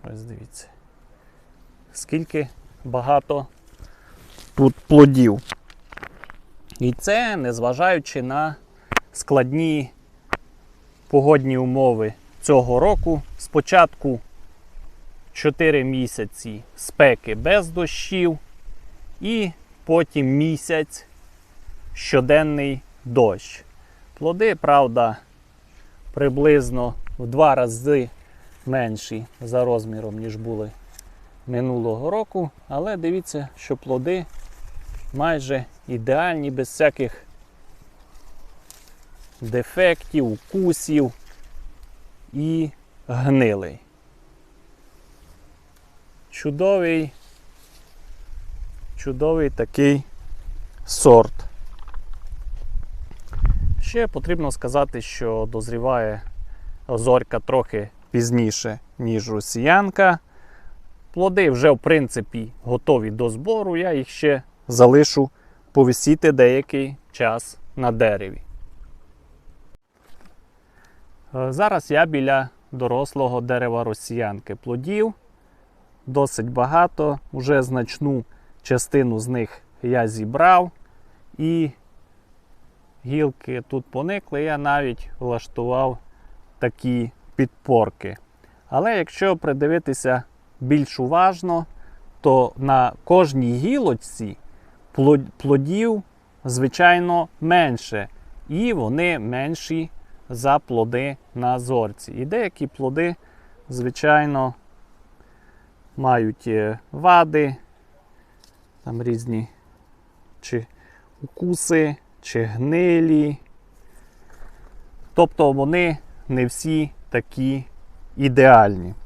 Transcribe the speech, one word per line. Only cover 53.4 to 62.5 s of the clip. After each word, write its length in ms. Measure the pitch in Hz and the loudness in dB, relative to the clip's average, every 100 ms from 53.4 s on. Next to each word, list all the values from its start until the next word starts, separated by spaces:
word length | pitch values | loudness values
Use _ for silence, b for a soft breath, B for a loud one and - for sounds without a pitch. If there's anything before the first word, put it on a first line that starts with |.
| - - - - | 2 4 2 2
Ще 260 | - 233 226 | 0 0 -2
потрібно 440 | 143 139 175 147 | -2 -2 -2 -2
сказати, 500 | - 127 135 139 123 | -2 -2 0 0 -2
що 480 | 110 - 120 113 110 | -10 -6 -4 -2 -4
дозріває 720 | 110 113 117 123 123 110 104 - - - b b b - | -4 -6 -2 0 0 -2 -4 -10 -10 -10 b b b -6
Зорька 520 | 120 120 123 120 117 | -2 4 2 2 -8
трохи 500 | - 131 117 107 104 - - | -2 -2 0 -6 -8 -16 -4
пізніше, 680 | 120 117 120 113 - 113 107 - - | -2 2 2 0 -2 -8 -10 -14 -8
ніж 300 | 120 110 110 | -4 -4 -4
росіянка. 880 | 107 101 120 131 185 202 185 190 170 b b b b b b - - - | -8 -6 -4 4 4 2 2 2 2 b b b b b b -20 -20 -14
Плоди 360 | - 185 185 175 | -2 0 2 2
вже, 200 | 123 147 | 4 4
в 80 | 131 | 4
принципі, 720 | - 160 127 - 104 117 110 | 4 2 2 -6 -8 -10 -12